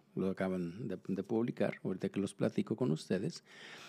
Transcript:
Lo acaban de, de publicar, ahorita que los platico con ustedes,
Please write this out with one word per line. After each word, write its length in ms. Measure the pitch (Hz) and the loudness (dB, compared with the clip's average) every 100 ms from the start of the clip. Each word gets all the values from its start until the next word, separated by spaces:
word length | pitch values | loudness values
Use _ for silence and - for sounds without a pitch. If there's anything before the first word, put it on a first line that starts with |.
| - | -8
Lo 140 | - 92 | -2 0
acaban 580 | 92 95 92 85 90 127 | 2 0 2 -2 -4 -6
de, 120 | 90 - | -6 -4
de 140 | 98 | -2
publicar, 560 | 92 113 120 - 101 - | 2 2 2 2 0 2
ahorita 280 | 101 92 95 | -4 -2 -2
que 100 | - | 0
los 140 | 98 | -2
platico 420 | - 113 - 107 110 | 2 2 2 0 2
con 140 | 123 | 2
ustedes, 520 | 80 - 95 113 - - - - - | 2 2 0 0 -4 -14 -18 -16 -14